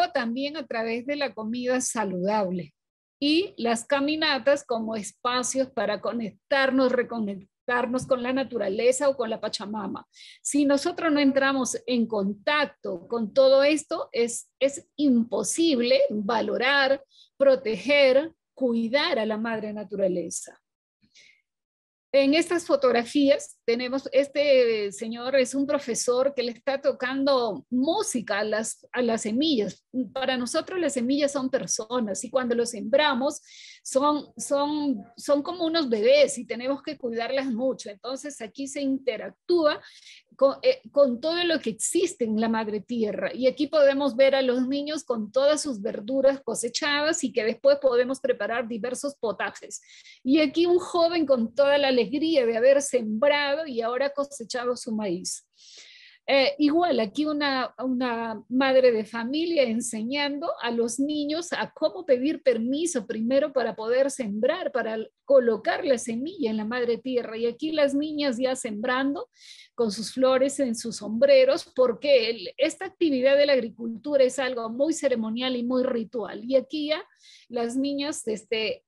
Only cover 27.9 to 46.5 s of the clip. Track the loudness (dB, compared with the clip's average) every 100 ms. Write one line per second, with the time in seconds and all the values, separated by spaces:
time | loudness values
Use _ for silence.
27.9 | 0 0 -4 -2 -2 -2 -2 -4 -8 -8
28.9 | -2 0 0 -2 0 2 0 -2 -6 _
29.9 | -6 -6 -4 -2 -2 -2 -4 -4 -2 -2
30.9 | 0 0 2 0 0 -2 -2 -2 -6 -4
31.9 | -4 -2 -4 -4 -2 0 0 -2 -4 0
32.9 | 2 2 2 -2 -4 -12 -20 -20 -18 -4
33.9 | 0 2 0 -4 -10 -4 -2 0 -2 -2
34.9 | -2 -6 -10 0 0 0 -4 -2 0 0
35.9 | 2 4 6 4 2 -8 -6 -4 -6 -6
36.9 | -8 -6 -6 -4 -4 -2 -2 -2 -4 -8
37.9 | -14 -10 -10 -10 -12 -12 -10 -10 -4 -2
38.9 | -2 -2 -4 -6 -10 0 4 4 2 -6
39.9 | -20 -20 -20 _ 2 2 4 0 0 0
40.9 | 4 4 4 -2 0 0 0 -2 -4 -2
41.9 | 0 0 0 -2 0 0 0 -2 -6 -6
42.9 | -2 -2 -2 -6 0 0 2 0 4 4
43.9 | 4 2 4 4 4 2 0 0 -2 -4
44.9 | -6 -6 -6 -4 2 2 2 0 -6 -6
45.9 | -8 -4 2 2 2 -2